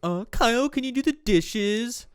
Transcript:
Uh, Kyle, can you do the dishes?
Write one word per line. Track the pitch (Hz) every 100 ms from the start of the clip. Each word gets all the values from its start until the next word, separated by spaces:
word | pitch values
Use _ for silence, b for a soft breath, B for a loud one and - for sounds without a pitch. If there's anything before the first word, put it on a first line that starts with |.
Uh, | 170 175 208
Kyle, | - 233 233 277
can | 277
you | 262
do | 254
the | 269
dishes? | 302 - 190 165 220 202 208 233 247 -